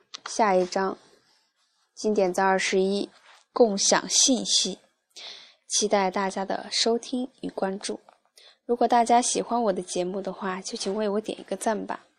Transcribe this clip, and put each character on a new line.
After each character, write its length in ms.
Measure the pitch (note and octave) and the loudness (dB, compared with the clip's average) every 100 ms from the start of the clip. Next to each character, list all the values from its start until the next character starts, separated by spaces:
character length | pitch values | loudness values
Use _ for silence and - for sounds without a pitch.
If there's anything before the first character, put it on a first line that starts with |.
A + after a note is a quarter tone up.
| _ - - | _ -16 -6
下 280 | - A3 F#3 | 0 4 4
一 100 | F3+ | 2
章， 320 | G3 F#3+ - _ _ _ _ _ _ _ _ _ | 0 -4 -6 _ _ _ _ _ _ _ _ _
经 200 | - G#3+ | -6 -2
典 200 | G#3+ F#3 | 2 2
在 100 | F3+ | 2
二 160 | F#3+ F#3+ | 2 2
十 220 | - G3 | 2 2
一， 280 | F#3+ G3+ - - - - _ | 2 0 -4 -12 -20 -20 _
共 240 | - A#3 G3 | 2 4 4
享 320 | - F#3+ F#3+ | 2 2 2
信 360 | - - B3 G3 | 2 4 2 0
息。 340 | - G3 F#3 _ _ _ - - - - _ - | 0 0 -4 _ _ _ -20 -18 -18 -20 _ -6
期 200 | - G#3 | -2 2
待 240 | G#3 F#3+ | 2 2
大 180 | G3 F#3+ | 0 -2
家 140 | F#3+ | -4
的 240 | G3 F#3+ G#3 | -4 -6 -4
收 280 | - A#3 A#3 | 0 2 0
听 320 | - B3+ B3+ _ | -2 -6 -8 _
与 100 | F3+ | -10
关 300 | - G3 G3 | -4 -4 -4
注。 220 | - G#3+ _ _ _ _ - _ - | -8 -10 _ _ _ _ -20 _ -4
如 100 | A#3+ | 0
果 120 | A#3 | 4
大 180 | A#3+ A#3 | 4 6
家 160 | A#3+ | 4
喜 200 | A#3+ - | 4 -2
欢 200 | F#3 A#3 | -2 0
我 100 | A3+ | 0
的 80 | F#3+ | 0
节 220 | F3+ F3+ | -4 -4
目 180 | F3+ G3 | -4 -4
的 120 | F#3+ | -6
话， 280 | F#3 G3 F#3 | -6 -6 -6
就 160 | F#3+ A3+ | -8 -8
请 160 | G3+ | -4
为 140 | G3+ G#3+ | -2 -2
我 140 | G3+ | -2
点 180 | G#3+ - | -4 -8
一 40 | |
个 120 | - F#3+ | -8 -4
赞 300 | - G#3 F#3+ | -2 -2 -4
吧。 200 | - _ | -10 _